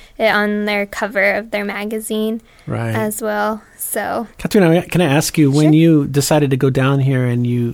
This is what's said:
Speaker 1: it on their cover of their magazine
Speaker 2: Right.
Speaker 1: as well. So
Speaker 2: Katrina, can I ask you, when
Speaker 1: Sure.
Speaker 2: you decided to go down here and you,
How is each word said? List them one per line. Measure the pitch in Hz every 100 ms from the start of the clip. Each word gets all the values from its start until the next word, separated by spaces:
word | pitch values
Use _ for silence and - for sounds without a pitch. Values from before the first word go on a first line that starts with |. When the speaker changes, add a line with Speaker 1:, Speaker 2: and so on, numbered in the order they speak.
| - -
Speaker 1:
it | 220
on | 208 208 208 208
their | 208
cover | 202 - 202 202 196
of | 196 220
their | 208
magazine | 202 196 208 220 214 214 220 226 - _ -
Speaker 2:
Right. | 117 117
Speaker 1:
as | 220 214 214
well. | 220 208 214 214 - -
So | - 220 202 226 220 -
Speaker 2:
Katrina, | - 214 165 170
can | - 160
I | 160
ask | 143 - -
you, | 143
when | 143 151
Speaker 1:
Sure. | 156
Speaker 2:
you | 165 151 139
decided | 139 135 156 139
to | 131
go | 135
down | 131 131 139
here | 135 131
and | 123 120 120
you, | 120 117